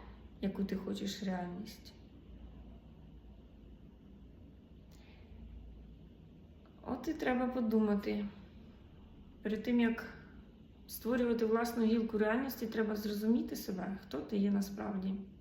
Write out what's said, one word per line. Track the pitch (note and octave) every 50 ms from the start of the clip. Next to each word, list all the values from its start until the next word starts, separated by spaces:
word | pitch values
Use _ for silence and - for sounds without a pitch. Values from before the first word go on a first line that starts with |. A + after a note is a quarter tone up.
| - - - - - - - -
яку | - G3 - - G3
ти | - G3
хочеш | F#3+ - G3+ G3+ - G#3 G3 - -
реальність? | G3+ F#3+ F#3 F3+ F3 F3 F3 F#3 G#3 - - - - - - - - - - - - - - - - - - - - - - - - - - - - - - - - - - - - - - - - - - - - - - - - - - - - - - - - - - - - - - - - - - - - - - - - - - - - - - - - - - - - - - - - - - - - - - - - - - - - - - -
От | - - B3+ C4+ - E4
і | D4+
треба | - D4 C4 B3+ B3 B3+
подумати, | A#3+ B3 B3+ A#3 G#3+ A3 A3 G#3+ G#3 G#3 G3+ - G#3 G#3 G#3 G#3 G3+ - - - - - - - - - - - - - - - - - - - - - -
перед | - G3+ G#3+ G#3+
тим, | - B3 A#3+ A#3+
як | A#3 A#3 A#3 - - - - - - - - - - - - - - - - - - -
створювати | - - - A3 B3+ A#3+ B3 A#3+ A#3 A#3 A3+
власну | G#3+ A3 A#3 A#3 A#3 - A#3+ A3+
гілку | A3 A3+ A#3 G#3+ G#3+ - G#3
реальності, | G#3+ G#3+ A3 B3+ C#4 C4+ - - A#3
треба | A3 - A3 A3 G#3 G#3+
зрозуміти | G#3 - G#3 G#3 G3+ G#3+ A3 A#3+ - E4+ - C4+
себе, | - - - F#3+ F#3 F#3 F#3+ G3 -
хто | - - - C#4+
ти | D4 - A3
є | G3+ G3 G3+
насправді, | G3+ G3+ G3 - - G#3+ G#3+ G3+ G3+ F#3 F#3 G3 G3 G3 F#3+ - - -